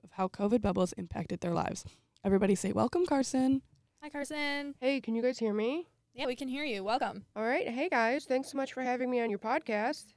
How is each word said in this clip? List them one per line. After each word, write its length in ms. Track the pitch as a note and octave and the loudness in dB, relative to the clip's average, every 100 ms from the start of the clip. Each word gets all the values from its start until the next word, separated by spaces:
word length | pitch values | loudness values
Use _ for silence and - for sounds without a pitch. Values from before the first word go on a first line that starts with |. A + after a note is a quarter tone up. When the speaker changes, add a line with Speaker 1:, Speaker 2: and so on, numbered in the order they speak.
Speaker 1:
of 80 | - | -10
how 140 | - F#3+ | -4 -4
covid 340 | - G3+ A#3+ | 0 2 4
bubbles 320 | G#3 F#3 F3+ | 2 2 0
impacted 480 | - F3 - - F3+ | -2 -8 -6 -6 -4
their 120 | F3 | -2
lives. 300 | E3+ - F#3+ - - _ _ | 0 -2 -4 -12 -18 _ _
Everybody 320 | G3+ F#3+ G3+ F#3+ | 2 4 4 2
say, 160 | G3 | 2
"Welcome, 340 | G#3 A#3 F4 F4+ | 0 2 2 2
Carson." 560 | C#4 B3+ C4 C4 C4+ - _ _ _ | 2 2 2 4 2 0 _ _ _
Speaker 2:
Hi, 80 | D4 | -12
Carson. 680 | D4 C#4+ D4+ D4 C#4+ C#4+ C#4 | -8 -6 -4 -2 -4 -6 -2
Speaker 3:
Hey, 220 | B3+ C4+ | 0 0
can 120 | - | 0
you 80 | A3+ | 0
guys 160 | B3 B3+ | 0 2
hear 160 | A3 | 0
me? 340 | G#3 A3+ D#4+ E4+ _ _ A#3+ | 2 0 -2 -6 _ _ -6
Speaker 2:
Yeah, 120 | C4+ | -4
we 80 | B3+ | -4
can 120 | C4+ | -4
hear 160 | C4+ | -4
you. 200 | D4+ G3+ | -2 -2
Welcome. 420 | G3 A#3+ G3 G3+ - G#3+ | 0 0 0 -6 -10 -4
Speaker 3:
All 80 | |
right. 240 | A3+ D4 - | 0 0 0
Hey, 220 | A#3+ F4 | -2 0
guys. 360 | C4+ A3+ C#4+ - | 2 2 2 0
Thanks 260 | C4 C4 | -2 -2
so 60 | C#4 | -4
much 160 | C4+ | -4
for 100 | B3+ | -2
having 260 | B3+ B3 B3+ | -2 0 0
me 100 | B3 | 0
on 120 | A#3 | 0
your 80 | G#3 | -2
podcast. 760 | A3 D4 - G#3 A#3 D4+ - | 0 -2 0 -2 -2 -4 -10